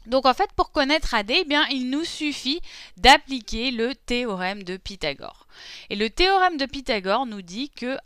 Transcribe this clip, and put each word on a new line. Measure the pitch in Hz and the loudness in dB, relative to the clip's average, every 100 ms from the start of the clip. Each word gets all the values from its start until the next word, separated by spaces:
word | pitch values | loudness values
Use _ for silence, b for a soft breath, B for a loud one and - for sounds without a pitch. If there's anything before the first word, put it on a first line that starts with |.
| 220 | 0
Donc | 262 262 | 2 4
en | |
fait, | 247 403 - | 2 0 0
pour | 359 | 0
connaître | 311 269 311 - | 0 2 2 2
A | 226 | 0
D, | 202 320 | 2 0
eh | 311 | 2
bien, | 294 302 | 2 2
il | 269 254 | -2 -2
nous | 277 | -2
suffit | 339 - 302 269 254 330 B B B - | -4 -4 -4 -4 -4 -4 B B B 4
d'appliquer | 233 302 269 269 214 220 262 | 8 8 4 -8 -6 -4 -2
le | 233 233 277 | -2 -4 -4
théorème | - 240 247 190 180 202 | -4 -2 -2 -4 -4 -6
de | 180 185 | -8 -10
Pythagore. | - 196 156 139 - - - B B B B | -12 -6 -6 -6 -12 -18 -20 B B B B
Et | 202 | -2
le | 220 | -2
théorème | - 370 392 370 311 | 2 4 4 2 0
de | 269 | -4
Pythagore | 277 254 220 185 220 262 | -6 -4 -2 0 0 0
nous | 208 | -8
dit | 175 196 285 | -10 -10 -10
que | - 247 269 | -8 -6 -6